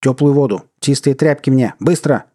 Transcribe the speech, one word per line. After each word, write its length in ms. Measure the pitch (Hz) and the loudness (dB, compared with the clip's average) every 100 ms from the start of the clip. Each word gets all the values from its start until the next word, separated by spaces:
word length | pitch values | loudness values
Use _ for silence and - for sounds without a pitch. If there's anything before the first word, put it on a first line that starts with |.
Тёплую 320 | 139 127 147 | -2 0 2
воду! 300 | 143 139 98 - _ | 2 0 -2 -8 _
Чистые 340 | - 139 - | -4 -2 0
тряпки 360 | 135 156 143 - | 0 0 0 0
мне! 240 | 131 120 - | 0 0 -2
Быстро! 460 | - 175 - 123 - | -2 -2 0 -2 -4